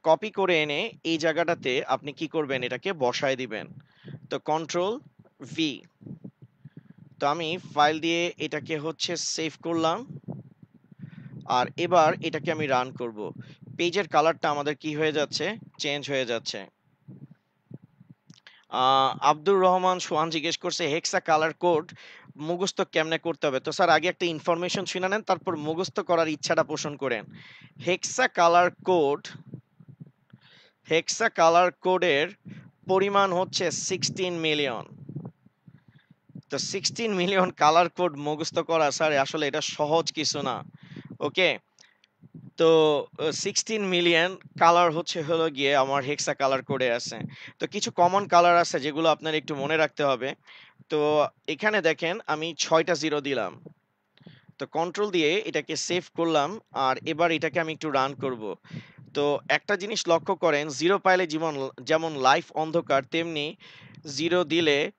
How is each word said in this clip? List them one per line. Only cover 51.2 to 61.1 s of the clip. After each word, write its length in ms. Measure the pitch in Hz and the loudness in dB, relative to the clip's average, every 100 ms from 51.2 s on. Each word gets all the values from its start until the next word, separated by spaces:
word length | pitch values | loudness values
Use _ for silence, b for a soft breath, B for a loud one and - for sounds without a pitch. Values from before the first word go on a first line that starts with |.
| 143 _ - | 2 _ -8
এখানে 360 | 151 214 214 | -2 0 2
দেখেন 360 | 160 151 165 208 - | 0 0 -2 -4 -4
আমি 280 | 151 165 151 | -4 -4 -6
ছয়টা 360 | - 160 165 | 2 2 2
জিরো 260 | 160 156 147 | -2 0 -2
দিলাম। 440 | 139 131 95 73 - _ _ _ _ _ B B B - | -2 -4 -4 -8 -20 _ _ _ _ _ B B B -14
তো 80 | 135 | -8
কন্ট্রোল 440 | 156 170 180 208 | -4 -4 -2 -2
দিয়ে 280 | 180 151 190 | 2 2 0
এটাকে 380 | 214 151 147 151 | -2 -6 -4 -8
সেভ 260 | - 180 - | -4 -4 -4
করলাম, 460 | - 165 156 143 214 _ | -4 2 2 0 -4 _
আর 260 | - 131 127 139 | -2 0 0 -4
এবার 240 | 156 170 | 0 0
এটাকে 300 | 156 156 143 | 2 -2 -2
আমি 120 | 160 | -4
একটু 180 | 151 156 | -6 -2
রান 240 | 139 131 | 0 0
করব। 400 | 135 139 120 107 87 B B B B - | -2 -6 -6 -8 -10 B B B B -10
তো 260 | 143 143 143 - | -2 0 -2 -2
একটা 280 | 147 - 202 | -2 0 -4
জিনিস 320 | 208 220 170 | -4 -6 0
লক্ষ্য 280 | 165 175 185 | 0 0 0
করেন, 320 | 170 147 156 | 2 0 -2
জিরো 300 | 131 165 196 | -2 0 2
পাইলে 280 | 190 | 4